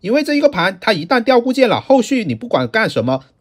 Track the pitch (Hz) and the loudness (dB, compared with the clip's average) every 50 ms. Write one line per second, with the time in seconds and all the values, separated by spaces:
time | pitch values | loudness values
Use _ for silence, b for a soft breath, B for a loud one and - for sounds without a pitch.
0 | b 190 240 302 294 294 294 285 302 277 - 180 170 190 196 180 - 226 208 151 | b -2 -2 -2 0 0 0 2 2 2 2 2 -2 -2 -2 -2 -2 -2 -2 -2
1 | 165 170 262 247 226 262 254 240 233 254 247 277 254 220 151 107 - - 269 262 | 0 -2 -2 0 2 2 2 2 2 0 2 2 2 2 2 0 0 2 2 2
2 | 220 - 277 247 208 147 117 113 - - - 127 127 117 - 220 220 - - - | 2 0 -2 -2 -2 -4 -6 -6 -6 -4 -2 -2 -2 0 -2 -2 -2 -2 -2 -2
3 | 113 127 131 131 b b b b | -2 -2 -2 -4 b b b b